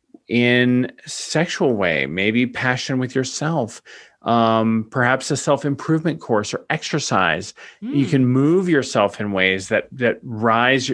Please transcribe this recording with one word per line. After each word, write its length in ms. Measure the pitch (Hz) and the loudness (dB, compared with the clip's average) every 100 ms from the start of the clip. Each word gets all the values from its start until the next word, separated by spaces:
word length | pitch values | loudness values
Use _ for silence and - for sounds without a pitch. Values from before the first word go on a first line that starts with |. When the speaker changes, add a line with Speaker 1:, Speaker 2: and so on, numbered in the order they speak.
| _ - - | _ -20 -2
Speaker 1:
in 640 | 120 120 123 123 123 127 - - | 2 4 4 4 2 0 -8 -14
sexual 680 | - - 156 175 - 147 | -12 -4 -2 -2 0 0
way, 320 | 107 90 73 67 | 2 0 0 -2
maybe 400 | 87 104 117 123 | 0 0 2 0
passion 520 | - 127 127 - 131 | -2 -2 -2 -2 -4
with 160 | 127 | -2
yourself, 680 | 131 127 - 151 160 117 - - - - _ | -2 -4 -4 -4 -2 -4 -8 -20 -20 -20 _
um, 640 | - 117 113 113 113 113 110 | 0 2 4 4 2 0 -2
perhaps 400 | 135 123 131 - | 0 2 0 -2
a 60 | 139 | -4
self-improvement 840 | 160 139 147 135 - 160 165 - | 0 0 0 -4 -2 -2 -2 -6
course 340 | - 107 101 | -2 -2 -2
or 100 | - - | -6 -6
exercise. 800 | 156 - 151 - 107 87 78 101 - - - | -6 -4 -4 0 2 2 0 -6 -16 -20 -14
You 260 | 226 147 117 | -4 -2 2
Speaker 2:
Mm. 40 | |
Speaker 1:
can 160 | 139 123 | 2 4
move 420 | 131 143 185 175 | 4 4 2 2
yourself 520 | 147 113 120 101 - | 0 0 2 0 0
in 120 | 104 | -4
ways 360 | 95 95 95 - | 0 2 0 0
that, 200 | 107 - | -2 -2
that 280 | 127 117 - | -2 -2 -2
rise, 680 | 131 107 113 113 123 135 131 | -8 -2 0 2 2 2 -2